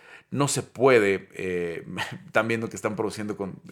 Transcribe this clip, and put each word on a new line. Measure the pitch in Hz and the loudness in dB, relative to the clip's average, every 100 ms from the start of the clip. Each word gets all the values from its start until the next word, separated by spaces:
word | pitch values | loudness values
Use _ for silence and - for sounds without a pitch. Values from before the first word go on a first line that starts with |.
| - - _ | -20 -20 _
No | 127 143 | -2 -2
se | 135 | -2
puede, | - - 135 123 101 95 - | -6 2 6 6 6 2 -2
eh, | - 92 90 87 82 - 92 - | -8 -4 -4 -4 -6 -10 -8 -8
<laughs> | - - | -10 -2
están | 110 113 | 0 2
viendo | 113 113 | 0 -4
que | 101 | -6
están | 110 101 | -4 -2
produciendo | 110 101 107 95 | -4 -4 -6 -6
con, | 95 - - | -8 -10 -14